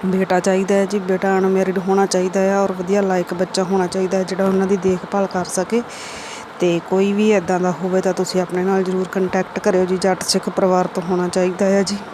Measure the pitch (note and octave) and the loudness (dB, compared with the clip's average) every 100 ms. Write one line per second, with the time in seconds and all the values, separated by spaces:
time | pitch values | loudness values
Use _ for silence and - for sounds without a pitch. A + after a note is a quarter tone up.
0 | F#3+ F#3+ F#3 F#3 F#3 F#3+ F#3+ G3 G3 G3+ | 0 0 2 2 4 2 2 2 2 -2
1 | F#3 F#3 F#3+ F#3+ F#3+ F#3+ F#3 F#3+ F#3 G3 | -2 0 2 2 2 2 0 -2 0 2
2 | G3 F#3 F#3 F#3+ F#3+ G3 G3 F#3 F3+ G3+ | 2 2 0 0 2 2 0 -2 0 0
3 | G3 F#3 F3 F3 F#3 - F3+ F#3+ F3+ F#3+ | 2 0 -2 -4 -2 -2 0 0 0 -2
4 | F#3 F#3+ F#3 F#3 G3 F#3+ F#3+ G3 F#3+ F3+ | -2 -2 -2 0 0 2 2 0 0 -2
5 | - G3+ F#3+ F#3 F3 - F3+ A3+ A#3 - | -2 -2 -2 -4 -4 -4 -2 -2 -4 -14
6 | - - - - - - F3+ E3+ - F#3+ | -14 -14 -14 -14 -16 0 0 0 0 2
7 | G3+ G3+ G#3+ G#3 E3+ F3+ F3+ D#3+ F#3 F#3 | 2 2 4 2 2 0 0 -2 0 0
8 | F#3 F3+ F3+ F#3 F3 F3+ F#3 F#3+ F#3 F#3 | 0 -2 -2 -2 -2 -2 0 0 0 -2
9 | F3+ G3 F#3 F#3+ F#3 - G#3+ F#3 F3+ F#3 | -2 -2 0 0 -2 -2 0 2 2 0
10 | F#3+ F#3 - F#3+ G3 - G3 F#3 F3 G3 | 0 0 0 -2 -2 0 2 2 0 -4
11 | F3 F3+ F3+ F#3 F3+ F3+ G3 G3 F#3+ G3+ | -2 -2 0 0 -2 0 2 2 0 -4
12 | - | -8